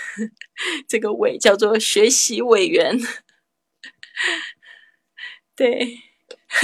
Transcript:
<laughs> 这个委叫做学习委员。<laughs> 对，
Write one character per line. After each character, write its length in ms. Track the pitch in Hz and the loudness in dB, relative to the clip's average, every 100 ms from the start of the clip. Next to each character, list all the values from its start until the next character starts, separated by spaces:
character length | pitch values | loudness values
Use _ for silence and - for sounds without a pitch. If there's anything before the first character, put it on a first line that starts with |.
| - 208 226 | -14 -10 -10
<laughs> 580 | - - - 370 311 - | -10 -20 -10 -8 -8 -4
这 100 | 220 | -4
个 160 | 214 | -2
委 240 | 214 - 127 | -2 -2 2
叫 180 | 220 202 | 2 4
做 220 | 214 220 | 2 2
学 320 | 220 - 220 | 0 4 4
习 320 | 240 - 214 | 4 0 -2
委 240 | 240 214 180 | 2 2 4
员。 320 | 170 160 233 | 2 2 0
<laughs> 2500 | 233 - - _ _ _ _ _ - _ - - - - - - - - _ _ _ - - - _ - | -4 -10 -18 _ _ _ _ _ -20 _ -16 -6 -4 -4 -8 -16 -20 -20 _ _ _ -20 -20 -20 _ 0
对， 440 | 254 247 240 240 - _ _ - _ - | 0 2 -4 -8 -20 _ _ -20 _ 2